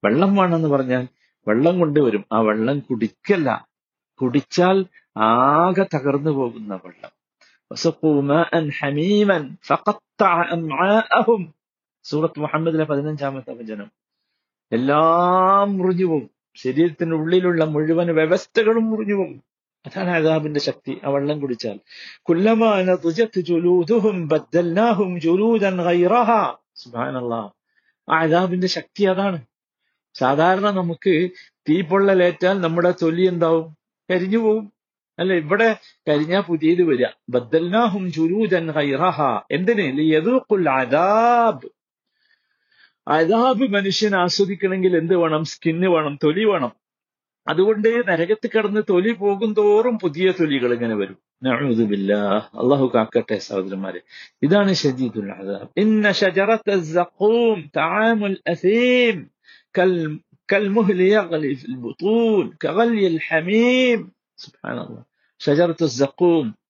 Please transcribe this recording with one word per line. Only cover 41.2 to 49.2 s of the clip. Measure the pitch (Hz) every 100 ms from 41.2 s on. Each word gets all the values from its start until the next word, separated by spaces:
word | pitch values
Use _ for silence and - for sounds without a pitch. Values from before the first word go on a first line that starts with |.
| 233 240 233 151 - _ _ _ _ _ _ _ _ _ _ _ _ _ -
അദാബ് | 151 165 220 254 233 262
മനുഷ്യൻ | 202 196 185 214 196
ആസ്വദിക്കണമെങ്കിൽ | 175 - 196 190 196 190 185 175
എന്ത് | 165 180
വേണം? | 165 156
സ്കിന്ന് | 160 - 165 165 185
വേണം, | 170 151 143
തൊലി | 156 165
വേണം. | 214 190 123 - _ _ _ _ _ _ -
അതുകൊണ്ട് | 156 196 214 214 233 220
നരകത്ത് | 165 170 214 233
കിടന്ന് | 220 208 208 214
തൊലി | 180 196
പോകും | 226